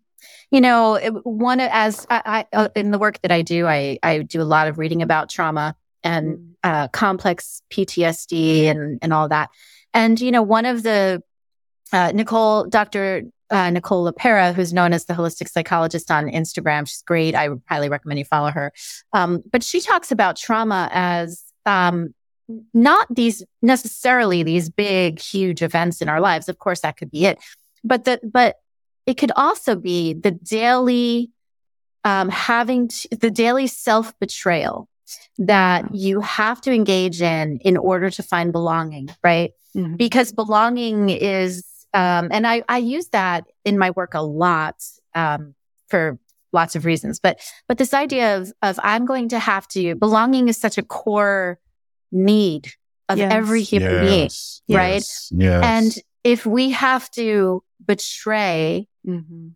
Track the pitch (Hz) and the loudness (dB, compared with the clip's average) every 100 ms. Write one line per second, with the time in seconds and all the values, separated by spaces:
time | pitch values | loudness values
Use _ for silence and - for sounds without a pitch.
0 | _ _ - - _ 269 254 233 226 214 | _ _ -20 -20 _ 4 6 6 4 2
1 | 220 220 240 220 240 254 254 220 220 208 | -2 -6 -6 -2 0 0 0 0 0 -2
2 | - 233 - 220 - 208 214 - 208 202 | -2 -2 0 -4 -2 0 0 0 0 0
3 | 208 208 185 170 165 170 170 151 139 135 | 0 0 0 0 0 0 0 0 -2 -2
4 | 165 156 156 165 156 156 156 156 160 170 | -2 -2 -2 -4 2 2 2 -2 -4 -2
5 | 165 160 147 - 165 156 151 156 _ _ | 0 0 -2 -4 -4 -2 -4 -6 _ _
6 | 170 165 156 165 - _ 180 156 139 - | -4 -2 -4 -6 -12 _ -2 -2 -2 -2
7 | 208 185 202 175 - - - - 190 - | 0 0 -2 -4 -6 -18 -10 -4 -4 0
8 | 165 165 - 165 160 160 156 151 147 131 | 0 -2 -6 -2 2 4 2 0 -4 -6
9 | 160 156 151 151 - _ _ _ _ 226 | -2 0 0 0 -2 _ _ _ _ 2
10 | 226 226 247 240 208 220 240 240 226 208 | 4 2 2 2 4 2 2 -2 0 2
11 | 190 180 - _ _ _ _ _ - 190 | 2 0 -6 _ _ _ _ _ -2 0
12 | 175 202 220 226 220 214 185 220 208 202 | 2 0 0 2 4 2 2 0 0 -2
13 | 196 185 - - - 202 180 175 - 185 | -4 -4 -8 -16 -4 0 2 0 0 0
14 | 175 165 247 208 180 175 175 175 175 170 | 0 0 2 4 4 2 0 2 2 2
15 | - 170 165 - - - 165 170 165 165 | -2 -4 -4 -4 -6 -4 -2 0 0 -2
16 | - 156 151 160 160 - 180 147 147 - | -2 -2 0 -4 -4 -4 -2 -2 -4 -8
17 | - 170 160 160 151 131 - 156 143 143 | -2 0 0 0 -2 -4 -6 -4 -2 -4
18 | 151 143 139 151 147 151 143 - - - | -6 -8 -2 0 0 -4 -6 -10 -18 -18
19 | - 214 175 175 - 240 - 349 392 370 | -4 0 0 -2 -2 -4 -2 -4 0 0
20 | 349 226 190 160 - 220 226 190 170 185 | 0 0 0 -2 -2 -2 0 -2 -2 -2
21 | 180 175 170 175 - _ - 196 180 175 | 0 -2 -4 -10 -20 _ -2 2 2 0
22 | 165 - _ _ - 226 226 233 254 359 | -4 -12 _ _ -20 -18 -2 4 6 6
23 | 453 247 233 214 - _ 233 254 233 - | 2 0 0 -2 -8 _ 2 2 0 -4
24 | 254 254 220 175 160 170 165 - 208 190 | 0 2 2 2 0 0 -2 -2 0 2
25 | 180 160 - 196 190 165 165 170 170 170 | 0 -2 -6 -4 -2 -2 -2 0 -2 -2
26 | 156 156 190 160 160 175 - 180 151 - | -2 0 2 0 -4 -8 -6 -4 -4 -8
27 | 151 151 190 - - - _ _ 226 247 | -10 -2 0 0 -8 -20 _ _ -2 0
28 | 247 247 220 247 240 - _ _ _ _ | 0 -2 0 2 2 0 _ _ _ _
29 | - 254 262 - 285 440 - 196 180 175 | -6 0 0 2 0 0 -2 -2 -2 -2
30 | 165 160 202 175 - 220 233 254 247 247 | -2 -2 -2 -2 -4 -2 2 2 2 2
31 | 240 240 240 _ _ _ _ _ _ _ | 0 0 -4 _ _ _ _ _ _ _
32 | 214 196 190 - - 233 233 254 240 - | -2 0 0 -2 0 0 0 0 -2 -6
33 | - 226 233 220 233 254 262 - - 220 | -10 -2 -2 2 2 2 -2 -4 0 0
34 | 220 - 202 - 190 170 - - - _ | 0 -6 -8 -4 -2 0 -2 -6 -12 _
35 | - - - - 190 202 185 180 - 202 | -20 -20 -14 -4 2 4 4 2 -2 -4
36 | 190 196 208 - 214 240 - 240 196 190 | -2 -2 -2 -2 -2 -2 0 2 2 2
37 | 185 170 170 160 156 143 190 180 185 185 | 0 0 0 0 -2 -2 0 2 2 0
38 | 185 - - 175 170 170 170 165 160 151 | -2 -6 -4 -2 0 -2 0 -2 -4 -8
39 | 139 - 175 170 170 - _ 196 170 170 | -14 -2 2 2 0 -6 _ -6 -4 -2
40 | 240 247 240 214 214 214 233 240 233 214 | 0 2 0 -2 0 2 2 0 -2 0
41 | 202 180 202 190 185 180 - - _ 202 | 0 0 0 0 -2 -4 -12 -20 _ 0
42 | 180 175 175 214 233 233 - 247 240 285 | 2 0 0 0 0 0 -2 -2 -2 -4
43 | 349 214 185 175 - _ 208 202 185 180 | -2 -2 0 -4 -8 _ -2 0 0 -2
44 | 180 165 156 151 175 165 156 - - - | -4 -4 -4 0 0 0 -2 -8 -16 -20
45 | _ 165 160 147 147 143 _ _ _ 185 | _ -2 0 -2 -8 _ _ _ _ -2
46 | 160 127 _ _ _ 175 165 165 160 160 | 0 -4 _ _ _ 0 0 -2 -2 -2
47 | 143 - 185 160 - - - 247 262 277 | -2 -2 0 -2 -6 -10 -4 0 0 0
48 | 285 262 233 196 185 - 202 185 - 220 | 0 0 0 0 -4 -4 -4 -2 0 0
49 | 247 262 233 233 226 196 - 190 175 160 | 0 -2 -2 -2 -2 -2 -4 -4 -4 0
50 | 214 214 233 262 247 226 220 - 202 - | 2 4 4 4 2 2 -2 -4 -6 -6
51 | - 208 202 196 180 175 _ _ _ _ | -2 0 2 0 -2 -6 _ _ _ _
52 | _ 185 190 214 202 156 - - _ _ | _ 0 4 4 2 -2 -8 -20 _ _
53 | - 196 196 220 214 226 202 202 190 - | -4 0 0 0 2 0 0 0 2 2
54 | 190 196 139 - - - - 202 185 196 | 4 4 2 -4 -14 -12 0 2 2 0
55 | 202 - - - 190 175 233 226 220 - | -4 -10 -6 0 2 4 4 4 2 0
56 | - _ 240 240 226 233 262 247 262 254 | -10 _ 0 0 0 0 0 0 0 0
57 | - - 226 214 190 185 - _ - 202 | -4 -6 -2 2 2 -2 -8 _ -4 -4
58 | - - - 214 202 165 160 170 208 _ | -4 -10 -4 -2 0 0 0 -2 -6 _
59 | - 175 160 165 165 | -10 -8 -10 -18 -8